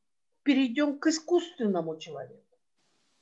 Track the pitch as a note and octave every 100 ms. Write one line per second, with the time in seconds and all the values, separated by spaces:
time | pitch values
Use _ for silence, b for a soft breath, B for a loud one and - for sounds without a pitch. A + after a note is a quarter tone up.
0 | _ _ _ _ - C4 C4 A3+ D4 C#4
1 | D#4+ D#4 - F4 - - G#3+ F3 E3 D#3+
2 | E3+ C#3+ - - _ _ _ _ _ _
3 | _ _